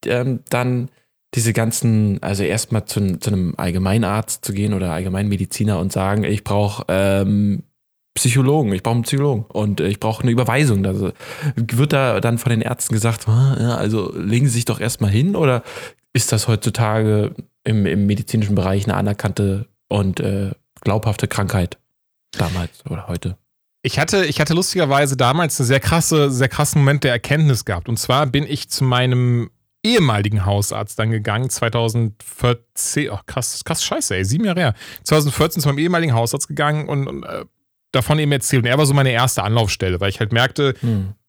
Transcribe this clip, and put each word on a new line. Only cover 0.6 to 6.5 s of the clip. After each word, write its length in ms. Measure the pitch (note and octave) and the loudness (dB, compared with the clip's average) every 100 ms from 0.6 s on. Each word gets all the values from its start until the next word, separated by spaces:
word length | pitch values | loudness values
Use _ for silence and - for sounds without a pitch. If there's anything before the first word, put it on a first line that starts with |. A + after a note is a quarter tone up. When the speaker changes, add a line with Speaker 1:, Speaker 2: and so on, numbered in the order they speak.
| B2 B2 B2 _ _ _ _ | 0 -2 -4 _ _ _ _
Speaker 1:
diese 180 | - A2+ | -2 0
ganzen, 680 | A2+ A2+ - A#2 A2 G#2+ G2 | 0 0 0 2 2 2 0
also 200 | - G2 | -2 -2
erstmal 420 | F2+ G#2 - A2 | 0 -2 -2 -4
zu, 340 | - - G2+ F2+ | -2 -2 -2 -2
zu 120 | - | -2
einem 240 | G2+ F2 - | 0 -2 -2
Allgemeinarzt 880 | F2+ F2+ F#2+ G#2+ G#2 G#2 A2+ - | -2 0 2 2 2 -2 -4 -8
zu 80 | - | -6
gehen 220 | G2 G#2 | -2 -2
oder 160 | G2+ F#2 | 0 -2
Allgemeinmediziner 840 | D#2+ F#2 F#2 G#2 G2+ F#2 - G#2+ F#2+ | -2 -4 -2 -2 -2 -4 -2 0 0
und 120 | F#2 | 0
sagen, 340 | G2 F#2+ G#2 | -2 0 0
„Ich 200 | G#2 G#2 | 0 -2
brauch, 400 | - | -2